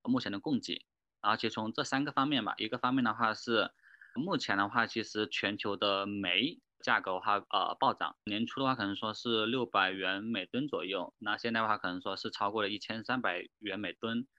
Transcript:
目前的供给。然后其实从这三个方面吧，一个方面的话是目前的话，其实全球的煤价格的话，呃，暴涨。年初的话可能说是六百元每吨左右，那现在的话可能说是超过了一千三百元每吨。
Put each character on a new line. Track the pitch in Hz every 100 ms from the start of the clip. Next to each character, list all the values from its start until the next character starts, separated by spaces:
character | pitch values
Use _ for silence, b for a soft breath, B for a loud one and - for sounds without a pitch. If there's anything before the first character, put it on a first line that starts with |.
目 | 120 127
前 | 104
的 | 101
供 | 156 123
给。 | - - _ _ _ _
然 | 104
后 | 110
其 | 113
实 |
从 | 113 107
这 | 147
三 | 139 135
个 | 147
方 | 139 143
面 | 135
吧， | 98 -
一 | 107
个 | 123
方 | 127
面 | 131
的 | 117
话 | 107 113
是 | 104 120 110 - B B B B
目 | - 180 160
前 | - 98
的 | 104
话， | 120 110
其 | 113
实 | 107 107 104
全 | - 101 104
球 | 104 98
的 | 101 98 98
煤 | 101 92 92 143 - _ _
价 | - 107
格 | 95
的 | 92
话， | 107 101 -
呃， | 95 85 -
暴 | 131
涨。 | - 80 - 110
年 | 104 117
初 | 135
的 | 131
话 |
可 | 123
能 | 101 98
说 | 110
是 | 107 120 110 107
六 | 127
百 | 117 101 95
元 | 95 92 98
每 | 113 107
吨 | 90 123 143
左 | 85
右， | 92 95 82 -
那 | 104 107
现 | 117
在 | 117
的 | 110
话 | 104
可 | 92
能 | 90
说 | 101 95
是 | 110
超 | - 104
过 | 110
了 | 101
一 | 104
千 | - 113
三 | 110 127
百 | 101 87 - _
元 | 104 98
每 | 92
吨。 | - 113 117 131